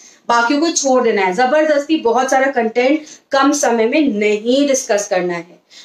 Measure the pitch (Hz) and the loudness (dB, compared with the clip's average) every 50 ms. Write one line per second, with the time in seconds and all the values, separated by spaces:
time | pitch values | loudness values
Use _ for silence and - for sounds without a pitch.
0 | - - - _ _ - 233 233 233 240 285 285 320 339 311 - 277 269 254 254 | -20 -20 -20 _ _ -2 0 0 2 0 0 0 0 -2 -2 -2 0 0 0 2
1 | 220 226 208 202 190 185 180 233 254 247 294 311 311 311 294 277 285 - 320 302 | 2 0 0 0 -2 -2 0 0 0 2 2 2 2 2 0 -2 0 -2 -4 -2
2 | 220 226 220 254 262 262 277 262 262 277 277 240 226 220 - 247 247 269 302 311 | 0 0 0 0 0 0 0 0 0 0 0 -2 -4 -2 -2 0 0 0 0 -2
3 | - - - - _ _ - 285 277 285 294 285 - 240 233 226 220 233 277 320 | -4 -12 -20 -20 _ _ 0 2 2 2 2 2 0 0 0 0 0 0 2 0
4 | 294 240 208 202 214 208 208 208 214 240 254 285 285 277 262 - - - 208 202 | 0 0 0 0 0 0 0 0 0 0 2 2 2 2 0 -2 0 -2 -2 -2
5 | - - 190 180 175 180 175 170 170 - - _ _ _ - - | -2 -2 -4 -2 -2 -4 -6 -8 -10 -14 -20 _ _ _ -20 -20